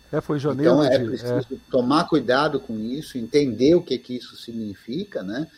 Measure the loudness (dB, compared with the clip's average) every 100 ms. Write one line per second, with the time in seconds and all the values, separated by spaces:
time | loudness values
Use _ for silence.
0 | _ -6 -2 -2 -2 2 4 4 4 2
1 | 0 -4 -2 -2 -4 -10 -2 0 2 2
2 | 2 0 2 2 2 -2 -6 -6 -6 -8
3 | -8 -10 -2 0 0 2 4 4 2 -4
4 | -6 -12 -12 -16 -12 -8 -8 -10 -10 -8
5 | -8 -8 -8 -6 -8